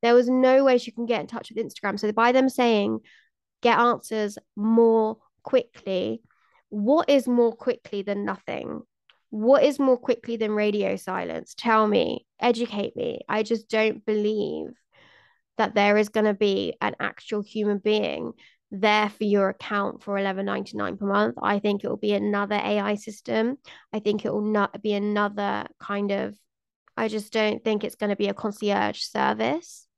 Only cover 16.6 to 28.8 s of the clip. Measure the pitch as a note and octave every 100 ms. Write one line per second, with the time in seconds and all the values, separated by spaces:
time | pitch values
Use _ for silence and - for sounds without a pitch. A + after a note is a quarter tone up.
16.6 | F#3 - G#3 - G3+ - - G#3 G#3 A3
17.6 | G#3 G#3 G#3+ G#3+ G#3 - A#3 A#3 - _
18.6 | _ G3 G#3 G#3 G#3 G#3 G#3+ G3+ G3 G3
19.6 | - G#3 G3 - - G3+ G3 F#3+ G3 G3+
20.6 | G3 A3 G3+ G3 G3+ G3 G#3+ A3+ - G3+
21.6 | G#3 G3+ - G3+ G#3+ G3+ G#3 G3+ G3+ G#3
22.6 | G#3 G#3 G3+ G#3 G#3+ G#3 - A3+ A3+ C#4
23.6 | - - _ A3 G#3 G#3 - G#3 G#3 G#3+
24.6 | G3 - G#3+ G3+ G#3 G#3 G#3 G#3 G3+ G3+
25.6 | - _ - G3+ G3+ G3 G3 G#3 _ _
26.6 | _ _ _ - A3+ G#3+ G#3 A3+ G#3+ G#3+
27.6 | - G#3+ G#3 - G#3 G3+ G3+ G3+ G#3+ G#3
28.6 | G#3 G3+